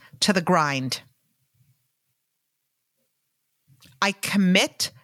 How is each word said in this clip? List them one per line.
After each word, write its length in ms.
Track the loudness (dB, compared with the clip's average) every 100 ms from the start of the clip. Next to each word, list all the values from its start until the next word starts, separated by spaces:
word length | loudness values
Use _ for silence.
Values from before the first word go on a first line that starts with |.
| -14 -4
to 120 | 0
the 80 | 0
grind. 640 | 2 0 0 -2 -6 -8 -12 _ _ _ _ _ _ _ _ _ _ _ _ _ _ _ _ _ _ _ _ _ _ _ _ _ _ _ -20 -4
I 120 | -2
commit 800 | -2 -4 0 2 2 0 -4 -10 -10